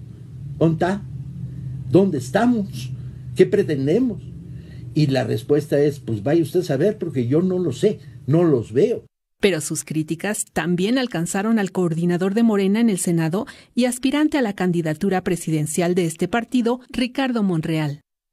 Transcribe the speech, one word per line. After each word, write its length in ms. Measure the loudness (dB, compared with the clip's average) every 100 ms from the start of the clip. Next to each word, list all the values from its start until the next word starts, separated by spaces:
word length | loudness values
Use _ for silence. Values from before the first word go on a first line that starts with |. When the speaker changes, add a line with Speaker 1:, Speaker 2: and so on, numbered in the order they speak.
| -8 -18 -16 -14 -10 0
Speaker 1:
¿Ontá? 460 | 2 2 0 -2 -6 -12 -12 -10 -10 -10 -10 -10 2
¿Dónde 300 | 4 4 0
estamos? 720 | -2 2 2 2 -2 -6 -8 -10 -10 -14 -2 4
¿Qué 100 | 4
pretendemos?". 760 | 4 2 0 2 2 2 -4 -10 -16 -14 -16 -16 -16 -6
Y 140 | 0 2
la 160 | 2
respuesta 560 | 0 -2 2 0 2 2
es, 220 | 2 0
"Pues 240 | -4 -4
vaya 180 | 0 2
usted 180 | 2 0
a 40 |
saber, 340 | 0 0 0 0
porque 300 | -4 -2 0
yo 120 | 2
no 200 | 2 0
lo 120 | -2
sé, 280 | 0 0 0 -8 -10 0
no 160 | 4
los 300 | 4 4 2
veo". 320 | 2 2 0 -8 _ _ _
Speaker 2:
Pero 200 | 0 0
sus 240 | -2 -6
críticas 600 | -6 -4 -4 -4 -4 -6 -6
también 420 | -4 -2 0 0 0
alcanzaron 640 | -2 -4 -4 -2 0 0
al 120 | 0
coordinador 600 | 0 0 0 0 0 0
de 120 | 2
Morena 360 | 4 4 2 4
en 80 | 2
el 80 | 2
Senado 480 | 2 2 2 -2 -4 -10 -8
y 100 | 0
aspirante 540 | 0 0 0 2 2 2
a 40 |
la 120 | 0
candidatura 680 | 0 0 0 0 -2 0 0
presidencial 720 | 0 -2 0 0 0 0 0
de 120 | 2 0
este 220 | 0 -2
partido, 520 | -2 0 0 0 -2 -4
Ricardo 540 | -4 -2 0 -2 0
Monreal. 580 | 0 0 0 0 -2 -4 _ _ _